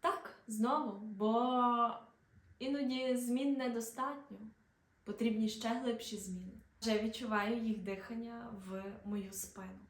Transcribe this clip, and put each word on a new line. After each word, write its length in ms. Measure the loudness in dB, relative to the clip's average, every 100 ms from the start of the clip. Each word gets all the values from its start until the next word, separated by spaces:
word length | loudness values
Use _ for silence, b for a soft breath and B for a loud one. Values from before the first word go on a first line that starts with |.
Так, 340 | 2 2 -4 -14 -8
знову, 520 | 2 4 4 2 -4
бо 920 | -8 2 4 6 6 6 6 6 4 2 -12 -20 _ -20 -20 -6
іноді 580 | -2 0 2 0 2 0
змін 360 | 2 2 2
недостатньо, 840 | 2 0 -2 -4 -2 -4 -4 -12 -14 -14 -18 _ _ _ _
потрібні 440 | -10 0 2 4 0
ще 200 | 0 -2
глибші 500 | 0 0 -2 -4 -8
зміни. 340 | -6 -8 -8 -14 -20 _
Вже 220 | 0 2
відчуваю 560 | 2 -2 -2 0 2 0
їх 200 | 0 -2
дихання 760 | -2 -6 -6 -6 -6 -10 -10 -12 -8
в 180 | -6 -6 -8
мою 280 | -4 -4 -4
спину. 460 | -8 -10 -10 -12 -14 -18